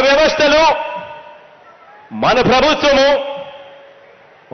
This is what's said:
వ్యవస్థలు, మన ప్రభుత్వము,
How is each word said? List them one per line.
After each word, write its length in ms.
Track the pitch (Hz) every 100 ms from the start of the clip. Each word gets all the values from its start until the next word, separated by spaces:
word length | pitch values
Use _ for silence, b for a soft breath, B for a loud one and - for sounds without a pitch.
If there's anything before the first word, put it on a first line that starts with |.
| 269
వ్యవస్థలు, 560 | 285 311 - 294 302 320 - - - - - - - - - - - - - - 110
మన 120 | 139 240 233
ప్రభుత్వము, 580 | 254 285 277 294 269 277 277 - - - - - - - - - - - - -